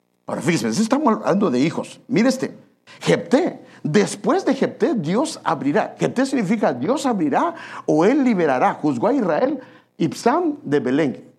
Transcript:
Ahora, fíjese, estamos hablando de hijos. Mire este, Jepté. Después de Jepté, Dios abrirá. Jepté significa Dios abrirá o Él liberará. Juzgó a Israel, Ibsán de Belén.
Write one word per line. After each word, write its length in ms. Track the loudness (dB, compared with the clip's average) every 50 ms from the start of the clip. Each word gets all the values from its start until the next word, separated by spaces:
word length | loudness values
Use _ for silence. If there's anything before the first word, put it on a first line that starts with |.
| _ _ _ _ _
Ahora, 140 | -8 -8 -4
fíjese, 400 | 0 0 0 0 0 0 0 0
estamos 320 | 0 0 0 0 2 0 0
hablando 360 | 0 0 0 0 2 0 0
de 120 | 2 0
hijos. 380 | 0 0 -2 -4 -8 -10 -14 -18 _
Mire 220 | -2 0 2 2 2
este, 260 | 0 -2 -4 -8 -10 -12 -20 _ _ _ _ -20 -18 -4
Jepté. 680 | 0 0 0 0 2 2 2 2 2 0 -2 -6 -14 -20 -14 -8
Después 640 | -4 0 2 2 2 2 -2 -4 -2 0 0 2 0
de 80 | 0 0
Jepté, 400 | 0 -2 -4 -2 -2 -2 0 0
Dios 460 | 0 -2 0 0 0 -2 -2 -6 -4 -2
abrirá. 520 | -2 -2 0 0 0 0 0 -2 -2 -4
Jepté 280 | -4 -4 -2 0 -2 -2
significa 480 | 0 0 -2 0 0 0 2 0 0 0
Dios 320 | 0 -2 -2 -2 -2 -2
abrirá 500 | -2 -2 0 0 0 0 0 0 -2 -4 -8 -14 -16 -16 -6 -2
o 200 | 0 2 4 4
Él 180 | 4 4 4 2
liberará. 500 | 2 2 2 2 2 2 2 2 0 0
Juzgó 320 | 0 -2 -2 0 0 0
a 60 | 0 2
Israel, 460 | 2 0 0 2 2 2 0 -2 -4 -8 -14 -20 -20 _ _ _
Ibsán 600 | -2 -2 -2 -2 0 0 2 2 2 0 -2 -4 -6 -4
de 160 | -2 0 0
Belén. 520 | 0 2 2 2 2 0 -2 -6 -12 -20 -14